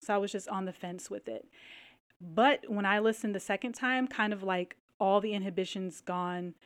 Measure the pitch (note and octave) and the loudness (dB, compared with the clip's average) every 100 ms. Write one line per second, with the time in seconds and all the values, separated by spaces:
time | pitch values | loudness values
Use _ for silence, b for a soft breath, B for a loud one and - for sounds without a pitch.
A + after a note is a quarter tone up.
0 | - G3+ G3 G3+ - G3 F#3 F#3 F3+ F3+ | -2 0 0 -4 -4 -4 -4 -6 -10 -10
1 | - G3+ - - - B B B B B | -10 -10 -8 -10 -12 B B B B B
2 | _ _ F3 E3 C4 C#4+ - G#3 G3 G#3 | _ _ -2 4 6 6 0 -2 2 4
3 | A3 A3 A3 G3 - G3 B3 A#3 B3+ B3+ | 4 2 -2 -4 -2 -2 -2 -2 0 2
4 | B3+ - G#3+ G#3 F#3+ F#3 F3+ - _ - | 0 0 0 0 0 0 -2 -8 _ 0
5 | G3 G3+ G#3+ G3+ G3 F3+ F#3 G3 F#3 - | 4 4 4 0 -2 -2 -2 -4 -6 -6
6 | - F3+ F3+ F3+ F3+ E3 | -4 -2 0 -2 -6 -10